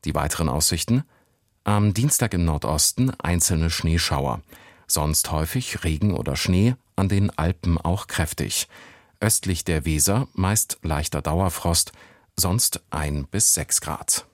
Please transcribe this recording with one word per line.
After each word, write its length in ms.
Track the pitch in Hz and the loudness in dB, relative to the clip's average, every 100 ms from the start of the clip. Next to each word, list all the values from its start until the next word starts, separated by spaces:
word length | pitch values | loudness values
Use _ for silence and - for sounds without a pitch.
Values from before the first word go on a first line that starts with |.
Die 100 | 78 | -2
weiteren 360 | 76 73 - 80 | 0 0 0 0
Aussichten: 540 | 69 - 85 - 123 - _ _ _ _ _ | 0 0 -2 0 0 0 _ _ _ _ _
Am 300 | - 104 104 | 0 2 2
Dienstag 400 | 95 139 - 113 | 2 0 2 0
im 100 | 90 | 2
Nordosten 760 | 85 73 - 78 - - 131 - | 2 0 0 0 0 0 -2 -2
einzelne 480 | 80 87 - 82 82 | -2 0 2 2 0
Schneeschauer, 720 | - 82 82 - 71 69 60 - - - - - | 0 0 0 0 0 -2 -4 -10 -20 -20 -20 -4
sonst 460 | - 76 78 - | -2 0 0 0
häufig 540 | 78 80 127 - - 87 | -2 -2 -4 -4 -4 -2
Regen 280 | 76 104 | 0 0
oder 220 | 87 - 69 | 0 -2 -2
Schnee, 400 | - 92 113 131 _ - | 2 4 4 2 _ -2
an 100 | 95 | 2
den 220 | 98 101 - | 2 0 0
Alpen 400 | 80 - - 80 | -2 0 0 0
auch 300 | 82 92 - | 0 -4 -4
kräftig. 600 | - 80 - 76 - - - - - _ _ | -4 -2 -2 -4 -4 -6 -12 -20 -20 _ _
Östlich 440 | 107 - 95 90 | 0 0 0 -2
der 220 | - 80 73 | 0 -2 0
Weser 420 | 76 71 107 135 | 0 2 2 0
meist 440 | - 92 110 - - | 0 0 0 -2 -6
leichter 380 | 82 76 78 78 | -2 -2 -2 -4
Dauerfrost, 720 | 73 80 95 - 87 85 - - - - _ - | 0 0 0 0 0 0 -2 -8 -20 -20 _ -4
sonst 460 | 92 107 - - _ | 0 2 0 -4 _
ein 340 | 73 76 73 71 | -4 -2 -4 -4
bis 280 | 98 - | 0 2
sechs 280 | - 73 - | 0 0 -4
Grad. 440 | 78 - - - - | -4 -6 -4 -4 -4